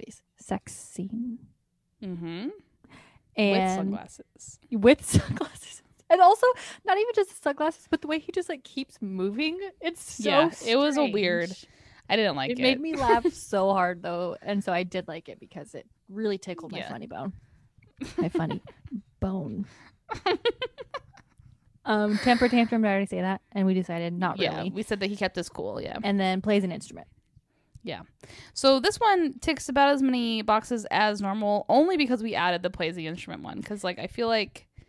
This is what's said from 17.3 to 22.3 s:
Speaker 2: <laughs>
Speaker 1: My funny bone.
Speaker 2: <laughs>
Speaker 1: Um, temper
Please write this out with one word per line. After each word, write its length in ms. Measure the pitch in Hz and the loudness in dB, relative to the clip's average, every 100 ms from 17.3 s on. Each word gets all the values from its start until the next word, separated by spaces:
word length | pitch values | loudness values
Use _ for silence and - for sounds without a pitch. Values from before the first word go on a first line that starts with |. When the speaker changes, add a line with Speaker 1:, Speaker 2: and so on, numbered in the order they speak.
| - - _ _ _ _ _ | -10 -18 _ _ _ _ _
Speaker 2:
<laughs> 200 | 262 - | -10 -4
Speaker 1:
My 100 | 175 | -2
funny 340 | 339 - - - - - 226 - _ | -2 -2 -4 -8 -20 -12 -12 -12 _
bone. 480 | 190 190 156 107 202 - - _ - 427 | -4 -4 -6 -6 -8 -12 -20 _ -12 -6
Speaker 2:
<laughs> 20 | 392 349 - - 508 - 466 539 - - - _ - - _ _ | -2 0 -2 -4 -10 -12 -14 -14 -14 -20 -20 _ -20 -20 _ _
Speaker 1:
Um, 340 | - 214 208 208 | -2 0 2 2
temper 300 | 247 | 4